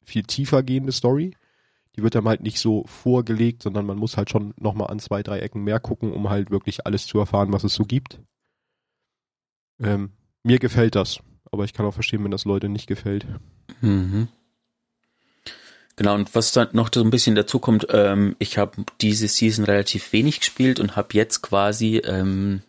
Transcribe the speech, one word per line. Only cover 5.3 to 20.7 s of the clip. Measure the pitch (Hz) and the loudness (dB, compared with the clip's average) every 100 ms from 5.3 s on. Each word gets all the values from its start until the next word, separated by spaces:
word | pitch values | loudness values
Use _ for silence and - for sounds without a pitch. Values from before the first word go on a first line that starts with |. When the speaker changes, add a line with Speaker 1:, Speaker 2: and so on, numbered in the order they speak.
| 98 | -6
Speaker 1:
Ecken | 104 107 | -6 -6
mehr | 101 110 | -2 -2
gucken, | - 110 113 | -2 -4 -4
um | - 101 | -4 -2
halt | 101 98 | -2 0
wirklich | 98 - - - | -2 -4 -6 -4
alles | 101 - | -4 -2
zu | 107 | 0
erfahren, | 101 101 98 | 2 2 2
was | 101 | 0
es | 101 | 0
so | - 104 | -2 -2
gibt. | 131 131 - - _ _ _ _ _ _ _ _ _ _ _ _ _ _ - | -2 -4 -12 -20 _ _ _ _ _ _ _ _ _ _ _ _ _ _ -6
Ähm, | 107 101 98 - _ _ | -2 -2 -4 -12 _ _
mir | 117 127 | 4 4
gefällt | 117 123 113 104 | 4 4 4 4
das, | 92 - - _ _ | 0 -4 -14 _ _
aber | 104 | -6
ich | 101 | -6
kann | - 104 | -4 -4
auch | |
verstehen, | 98 110 107 | -4 -4 -4
wenn | 101 | -4
das | 95 101 | -4 -2
Leute | 98 101 | -2 -2
nicht | 104 - | -6 -6
gefällt. | - 101 101 - - - _ - - | -6 -4 -4 -6 -12 -16 _ -20 -2
Speaker 2:
Mhm. | 110 98 92 98 117 - _ _ _ _ _ _ _ _ _ _ - - - - _ - | 0 2 0 -2 -4 -8 _ _ _ _ _ _ _ _ _ _ -20 -20 -20 -20 _ 0
Genau, | 101 | 2
und | 101 101 120 | 2 0 0
was | 110 | 2
dann | 127 117 | 2 2
noch | 113 110 | 2 2
so | 127 | 2
ein | 110 | 4
bisschen | 120 - 104 | 4 4 2
dazu | 104 123 | 2 0
kommt, | - 107 - | 2 2 4
ähm, | 107 101 101 101 - | 4 4 4 2 0
ich | 104 - | -4 0
hab | 101 - 104 - | -2 -4 -10 -2
diese | 110 104 107 | 0 2 0
Season | - 113 107 | 2 2 2
relativ | 104 101 98 95 - | 2 2 0 -4 0
wenig | 110 139 - | 2 2 0
gespielt | - - 131 | -2 0 2